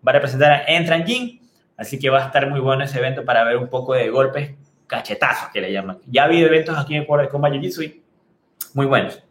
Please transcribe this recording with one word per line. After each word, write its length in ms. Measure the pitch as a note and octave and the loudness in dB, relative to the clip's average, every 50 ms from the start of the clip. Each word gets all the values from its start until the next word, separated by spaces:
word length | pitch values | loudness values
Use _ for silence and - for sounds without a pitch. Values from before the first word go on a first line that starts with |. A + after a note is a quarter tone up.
| - | 2
va 60 | B2+ | 4
a 20 | C3 | 4
representar 380 | C#3+ C#3+ C#3 B2+ C3 D3 D3 | 4 2 2 2 4 6 6
a 120 | D3 C#3 - | 6 4 4
Entran 400 | D3 D#3+ E3+ E3 E3 E3 E3 E3 | 0 0 0 2 2 0 0 0
Jin, 360 | E3+ A#3+ B3+ B3 A#3 - - _ _ _ _ _ _ _ - | -2 -2 -4 -4 -8 -12 -16 _ _ _ _ _ _ _ -16
así 200 | A2+ - C#3 C3 | -12 -10 -10 -4
que 120 | C#3 C3+ | 0 2
va 140 | C3 C3+ C3+ | 2 2 0
a 20 | |
estar 240 | C3 - C#3+ C3+ C#3 | 2 0 0 0 2
muy 100 | C#3+ C#3 | -2 -2
bueno 240 | B2+ C#3 C3+ C3+ C#3+ | 0 0 0 0 -2
ese 160 | - C3+ B2+ | -4 -2 -2
evento 240 | B2+ C3 C3+ C3 - | -2 -2 -4 -6 -4
para 200 | - B2 A2+ A#2 | 0 2 4 4
ver 140 | A#2 A#2+ B2 | 4 2 0
un 120 | B2 B2 | -2 -4
poco 240 | - B2+ B2+ - C3 | -6 -6 -2 0 0
de 160 | B2+ A#2 A2 | 0 0 0
golpes, 420 | A2+ C3 C3+ C3 - C#3+ C#3+ - - - - _ _ _ _ _ | 2 2 2 2 0 -6 -8 -8 -12 -20 -20 _ _ _ _ _
cachetazos 640 | - - - - F3 - D3+ C3 A2+ - - - - | -8 -8 -6 -8 -6 -4 -2 -4 -4 -4 -6 -10 -8
que 80 | G#2 | -8
le 100 | F#2+ F#2 | -6 -4
llaman. 280 | G2 G2 F#2+ F#2+ F#2 - _ | -6 -6 -6 -8 -12 -14 _
Ya 180 | B2+ B2 C3 C#3+ | -2 2 2 4
ha 20 | |
habido 220 | D#3+ E3+ E3+ E3 D#3+ | 4 4 4 4 4
eventos 300 | D#3+ D#3+ D#3 D#3+ E3 D3 | 4 2 0 0 -4 -6
aquí 180 | C#3 - D3+ | -4 -4 -4
en 80 | D3+ D3 | -6 -2
Ecuador 220 | - D3 D3 C#3 | 0 0 0 0
de 60 | C3 | 0
Combat 220 | - C#3+ C#3+ D3 C#3 | -2 -2 0 0 -2
Jiu-Jitsu 300 | C#3 - - - - D#3 | -2 -6 -8 -8 -8 -10
y 200 | D3+ - - _ _ _ _ _ _ _ _ _ _ _ _ - - _ | -10 -10 -20 _ _ _ _ _ _ _ _ _ _ _ _ -18 -8 _
muy 120 | C3+ C#3 | -2 0
buenos. 380 | C3+ C3+ A#2+ F#2 F2+ - - _ _ | 2 2 2 0 -2 -8 -14 _ _